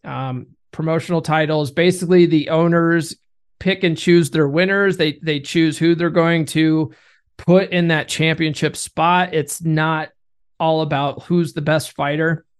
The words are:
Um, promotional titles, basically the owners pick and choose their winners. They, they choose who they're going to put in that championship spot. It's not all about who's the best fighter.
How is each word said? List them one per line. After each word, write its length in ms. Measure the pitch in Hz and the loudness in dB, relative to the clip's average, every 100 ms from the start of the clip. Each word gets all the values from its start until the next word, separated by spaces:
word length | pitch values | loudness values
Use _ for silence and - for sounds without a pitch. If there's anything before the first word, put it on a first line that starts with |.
Um, 440 | 165 131 131 127 - _ _ | -10 -8 -8 -8 -12 _ _
promotional 500 | - 160 165 165 170 | -8 -2 -2 -2 -4
titles, 480 | 160 156 151 156 143 | 0 0 2 0 -2
basically 560 | - 180 180 175 180 170 | 2 2 2 2 4 6
the 240 | 156 - | 2 2
owners 680 | 160 170 170 165 170 160 - _ _ _ _ | 2 2 2 2 0 -2 -12 _ _ _ _
pick 260 | 185 185 | -4 0
and 120 | 175 160 | -2 0
choose 340 | - 175 147 | 4 4 4
their 180 | 160 143 | 0 0
winners. 480 | 151 190 196 196 180 | 2 0 2 0 0
They, 220 | 156 147 | -2 -2
they 180 | 160 147 | -6 -6
choose 380 | 135 170 160 151 | -2 0 0 2
who 160 | 165 | 0
they're 160 | 170 170 | 2 0
going 360 | 170 165 170 151 | 0 2 0 0
to 460 | 160 160 156 156 - _ _ _ - | 0 2 2 -2 -8 _ _ _ -6
put 320 | - 185 196 | 4 4 4
in 180 | 180 170 | -2 0
that 200 | 156 - | 0 -2
championship 680 | - 160 160 160 147 156 - | -2 -2 0 -4 -2 -4 -6
spot. 560 | - - 165 180 180 | -10 -2 2 2 0
It's 320 | 160 151 - | -4 -4 -6
not 460 | 165 156 156 156 151 _ _ _ _ _ | -2 -2 0 -4 -8 _ _ _ _ _
all 240 | 160 160 | -2 -2
about 400 | 151 143 143 - | -2 -2 -4 -8
who's 320 | - 175 160 | -2 -2 -2
the 80 | 165 | -4
best 340 | 147 156 - - | -2 -2 -4 -6
fighter. 480 | 143 151 160 160 _ | -4 -2 -2 -4 _